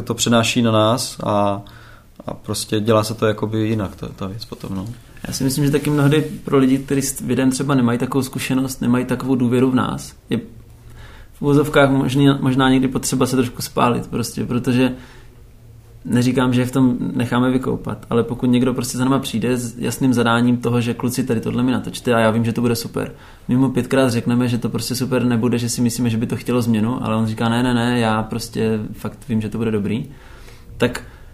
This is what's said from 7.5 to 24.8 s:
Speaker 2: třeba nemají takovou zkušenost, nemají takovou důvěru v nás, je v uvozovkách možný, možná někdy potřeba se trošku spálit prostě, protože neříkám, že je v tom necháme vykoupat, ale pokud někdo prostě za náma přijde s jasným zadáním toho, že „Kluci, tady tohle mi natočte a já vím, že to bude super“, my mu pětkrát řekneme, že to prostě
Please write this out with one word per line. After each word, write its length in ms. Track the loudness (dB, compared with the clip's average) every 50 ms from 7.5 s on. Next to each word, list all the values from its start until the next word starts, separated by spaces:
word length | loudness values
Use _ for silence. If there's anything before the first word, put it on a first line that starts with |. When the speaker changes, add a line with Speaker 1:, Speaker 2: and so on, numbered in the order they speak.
Speaker 2:
třeba 240 | 2 0 0 0 2
nemají 220 | 2 2 2 2 0
takovou 220 | -2 -2 -2 -2 -2
zkušenost, 580 | -2 -4 -6 -4 -2 -2 -2 -2 -2 -4 -2
nemají 240 | 0 0 2 2 0
takovou 300 | 0 -2 -2 -2 0 0
důvěru 360 | 2 2 2 2 2 2 4
v 40 | 2
nás, 380 | 2 0 0 -4 -6 -8 -12 -18 -16 -8 -6
je 80 | -4 -4 -4 -6 -14 -20 -20 -20 -20 -20 -20 -20 -20 -20 -20 -20 -20 -20 -20 -20 -12
v 80 | -4
uvozovkách 480 | 0 4 4 4 4 4 4 4 4 6
možný, 380 | 4 2 0 2 2 4 6 4 4 4
možná 300 | 2 0 2 4 4 4
někdy 180 | 4 4 2 0
potřeba 380 | 0 -2 -4 -2 0 0 0
se 100 | 2 2
trošku 260 | 2 0 0 -2 -8
spálit 460 | -10 -6 -2 0 2 2 2 0 -4 -4
prostě, 380 | -4 -6 -6 -6 -6 -6 -4
protože 460 | -2 -2 -2 0 0 2 2 2 2 0 -4 -12 -18 -20 -20 -20 -20 -20 -20 -20 -20 -20 -20 -20 -20 -20 -20 -20 -20 -20 -14 -6
neříkám, 480 | -2 0 2 2 2 2 2 2 2 2
že 80 | 2
je 40 | 2
v 60 | 2
tom 260 | 2 4 4 4 2 0 -2 -4 -2
necháme 380 | -2 -2 0 0 2 2 2
vykoupat, 540 | 2 0 0 -2 -4 -4 -4 -6 -8 -8 -6 -2
ale 140 | 0 0 0
pokud 220 | 0 -2 -2 2
někdo 280 | 2 4 4 4 2 0
prostě 240 | -2 -4 -4 -4 -2
za 60 | 0
náma 140 | 0 0 0
přijde 380 | -2 -2 -4 -2 0 0 0 -2
s 220 | -2 -6 -6 -6
jasným 340 | -6 -4 -2 0 2 2 4
zadáním 440 | 4 4 4 4 4 4 4 2 2
toho, 240 | 0 0 0 0
že 120 | 0 0 -2
„Kluci, 300 | -2 -2 -2 -2 -2 -2
tady 160 | 0 0 -2
tohle 220 | -2 -2 -2 0 0
mi 80 | 0
natočte 420 | 0 0 -2 -6 -8 -4 0 2 2
a 60 | 4
já 120 | 4 4
vím, 140 | 4 2 2
že 80 | 0 0
to 80 | 0
bude 140 | 2 0 0
super“, 360 | 0 -4 -6 -6 -6 -6 -6 -8 -14 -20 -20 -20 -12 -4 0
my 100 | 2 2
mu 120 | 2 2
pětkrát 400 | 2 0 -2 0 2 2 4 2
řekneme, 360 | 2 0 0 0 0 2 2 0
že 100 | 0 -2
to 120 | -2 -2
prostě 260 | -4 -4